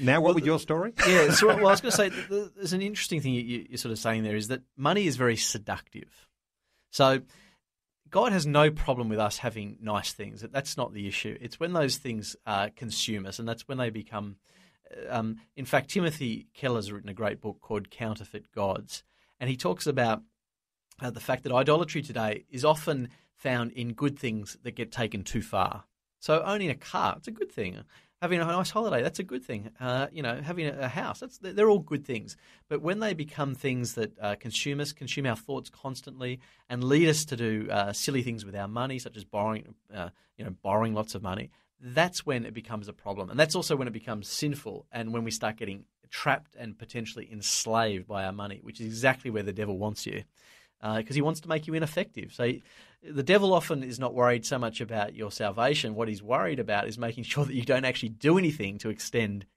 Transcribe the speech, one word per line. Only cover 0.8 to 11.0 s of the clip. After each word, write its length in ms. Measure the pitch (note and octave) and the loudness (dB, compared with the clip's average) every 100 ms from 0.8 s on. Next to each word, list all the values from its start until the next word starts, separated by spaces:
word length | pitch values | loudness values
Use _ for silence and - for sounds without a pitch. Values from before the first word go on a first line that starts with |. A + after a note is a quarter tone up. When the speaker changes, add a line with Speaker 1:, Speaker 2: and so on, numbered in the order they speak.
| G#3+ - F3+ | 0 2 6
Speaker 2:
Yeah, 240 | F#3 D3+ | 8 8
so, 160 | - G#3+ | 8 8
well, 200 | G#3 G3 | 8 8
I 40 | |
was 80 | G3 | 8
Speaker 1:
<laughs> 40 | B3 | 6
Speaker 2:
gonna 60 | |
say, 160 | E3 G3 | 4 4
th-, 180 | F#3 F#3 | 2 -4
th-, 220 | G3+ G3+ F#3+ | -4 -4 -6
there's 160 | F3+ | -2
an 80 | F#3 | 0
interesting 400 | G3+ G#3 - D#3+ | -2 -4 -2 0
thing 120 | C3 | 2
you, 80 | B2 | 0
you, 220 | A#2 A#2+ - | 0 -4 -6
you're 80 | A#2+ | -6
sort 160 | A#2+ | -4
of 60 | G#2+ | -2
saying 240 | A#2 A2+ | 0 2
there, 120 | G#2+ G#2+ | 2 0
is 140 | G#2+ | -2
that 120 | C3 - - | -6 -8 -2
money 320 | C#3+ G3+ F3+ | 2 4 2
is 80 | B2 | 4
very 220 | B2 A2 | 2 2
seductive. 920 | - G#2+ G#2+ F#2+ - - - _ _ _ _ _ _ _ _ | 0 -2 -4 -6 -8 -16 -16 _ _ _ _ _ _ _ _
So 300 | - C3+ C3 - - - _ _ _ _ _ - | 4 4 4 -2 -20 -20 _ _ _ _ _ -2
God 220 | F#3+ A#3+ | 2 4
has 140 | F#3+ D3 | 4 4
no 240 | D3 D3+ | 6 6
problem 360 | D3+ - B2 A2+ | 6 2 2 2
with 120 | G#2+ | 2
us 180 | G#2 - | 0 0
having 400 | B2 A2 G#2 G#2+ | -4 -4 -10 -8
nice 320 | G#2+ G#2 - | -2 -2 -2
things. 280 | - G#2 G#2 | -6 -12 -12
That, 100 | A2+ | -6
that's 260 | C3+ C#3 - | -4 -4 -4
not 160 | B2 | -4
the 140 | G#2 | -4